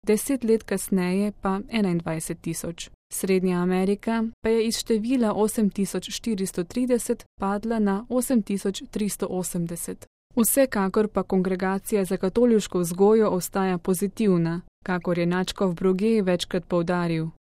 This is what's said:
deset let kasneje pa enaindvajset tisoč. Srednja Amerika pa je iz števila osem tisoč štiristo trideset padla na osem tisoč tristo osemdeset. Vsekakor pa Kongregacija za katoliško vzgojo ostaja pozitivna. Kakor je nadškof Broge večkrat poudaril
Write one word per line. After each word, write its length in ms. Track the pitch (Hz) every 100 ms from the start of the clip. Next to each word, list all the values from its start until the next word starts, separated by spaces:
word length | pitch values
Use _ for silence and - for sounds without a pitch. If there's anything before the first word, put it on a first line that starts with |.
| -
deset 380 | 214 - 277
let 180 | 220 226
kasneje 680 | - 196 - 190 180 190 208 202
pa 200 | 196 190 202
enaindvajset 720 | 233 202 170 165 160 - 170
tisoč. 500 | - 160 170 170 - - _
Srednja 460 | - 196 190 185 180
Amerika 680 | 180 185 190 202 - 226 226 -
pa 60 | 226
je 180 | 226 226
iz 120 | 226
števila 540 | - 226 226 262 220
osem 380 | 185 214 - 208
tisoč 400 | - 190 190 -
štiristo 540 | - - 214 190 -
trideset 600 | 175 - 247 240 - 233 - _
padla 380 | 196 208 220 226
na 280 | 202 196 240
osem 340 | 247 247 254
tisoč 400 | 202 196 202 190 277
tristo 360 | - 208 - 185
osemdeset. 760 | 185 180 180 170 170 - 185 - _ _ -
Vsekakor 720 | 220 - 262 220 190 220 208
pa 140 | -
Kongregacija 800 | 185 190 185 185 190 196 - 208
za 120 | 185 185
katoliško 600 | 190 233 247 220 - 185
vzgojo 520 | 170 175 196 226 208
ostaja 480 | 180 - 196 190 180
pozitivna. 840 | - 185 202 - 214 180 165 170 - _
Kakor 340 | - 180 180 175
je 80 | 175
nadškof 480 | 180 185 - 196
Broge 480 | 170 190 185 220 226
večkrat 420 | 190 180 - 180
poudaril 640 | 170 175 170 180 175 165 160 -